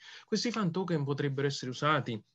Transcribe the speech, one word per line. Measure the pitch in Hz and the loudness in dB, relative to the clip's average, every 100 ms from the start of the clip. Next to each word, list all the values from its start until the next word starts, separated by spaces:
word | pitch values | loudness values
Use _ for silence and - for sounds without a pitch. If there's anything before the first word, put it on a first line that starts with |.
| - - - | -16 -20 -2
Questi | 214 247 | -2 0
fan | 220 180 | 0 0
token | 185 185 160 | 0 0 0
potrebbero | 139 139 143 135 139 | 0 0 0 0 0
essere | 139 123 | -2 -6
usati, | 123 147 151 120 110 - | 0 2 2 2 -4 -8